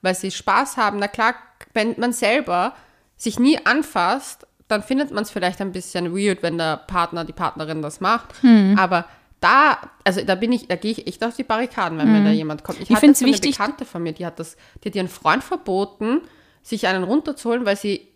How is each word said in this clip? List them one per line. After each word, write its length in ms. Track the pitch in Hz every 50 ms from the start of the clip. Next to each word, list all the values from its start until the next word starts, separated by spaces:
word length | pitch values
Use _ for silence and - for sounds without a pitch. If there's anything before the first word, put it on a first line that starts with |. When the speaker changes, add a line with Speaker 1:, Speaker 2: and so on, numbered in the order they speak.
Speaker 1:
weil 140 | - 185 185
sie 160 | - - 196
Spaß 460 | - - - - 196 214 277 269 - -
haben. 200 | 226 208 202 202
Na 80 | 202 202
klar, 280 | - - 220 226 247 - - _ _ _ - _ _
wenn 220 | 226 214 226 - -
man 160 | 233 240 240
selber 600 | - - 208 226 262 262 - 175 175 180 240 269 - - _ _ _ _ _ _ _
sich 220 | - 240 - -
nie 180 | 240 277 320 - -
anfasst, 800 | 190 233 294 302 - - 196 175 175 214 277 269 - - _ - _ _ _ _ _
dann 140 | 214 208 202
findet 280 | - 262 269 294 277
man's 180 | - 208 220 -
vielleicht 300 | - 208 180 180 180 -
ein 100 | 196 196
bisschen 440 | 175 190 180 - - 180 175 170 170
weird, 260 | 196 196 208 190 185 -
wenn 140 | 170 165 170
der 200 | 165 160 156 -
Partner, 480 | - - 185 180 170 170 - 170 165
die 80 | - 156
Partnerin 480 | - 180 147 - - 160 151 160 156
das 180 | 151 147 - -
macht. 400 | 185 185 226 240 - - - -
Speaker 2:
Hm. 340 | - 254 233 220 202 190 202 196
Speaker 1:
Aber 260 | 190 175 185 170 170 - - _ _ _ _ _
da, 380 | - 180 220 262 294 302 - - - - _ _ _
also 180 | - 185 196 -
da 120 | - 190
bin 160 | 185 220 233
ich, 160 | 247 233 - -
da 80 | 180 175
gehe 140 | - 214
ich 140 | 226 - - -
echt 160 | 175 - 220
auf 120 | 233 233
die 80 | - 262
Barrikaden, 540 | - 220 220 247 233 - - 196 170 165 156
wenn 140 | 151 220
mir 80 | 214 214
Speaker 2:
Hm. 60 | 202
Speaker 1:
da 60 | 208
jemand 320 | - - - 156 151 151 -
kommt. 160 | - - -
Ich 100 | 190 -
Speaker 2:
Ich 60 | 233
Speaker 1:
hatte 60 | 214 294
Speaker 2:
find's 140 | 294 285 -
Speaker 1:
so 60 | 254
eine 80 | 254 269
Speaker 2:
wichtig. 240 | 196 - 294 277 -
Speaker 1:
Bekannte 280 | 202 220 294 - 254
von 160 | - - 175
mir, 120 | 170 165 156
die 120 | - 180
hat 140 | 170 170 -
das, 160 | 170 - - _ - _ _ - _
die 60 | 214
hat 60 | -
ihren 140 | 196 185 180
Freund 340 | - - - 156 160 254 -
verboten, 760 | - - - - - 185 190 202 202 - _ 214 220 247 320 - - _ _ _ _ _ _ _
sich 240 | - - 196 - 190
einen 160 | 185 190 185
runterzuholen, 640 | 175 226 302 302 - 285 - - 233 233 247 247
weil 100 | 202 196
sie 320 | 202 - 208 196 - - _ _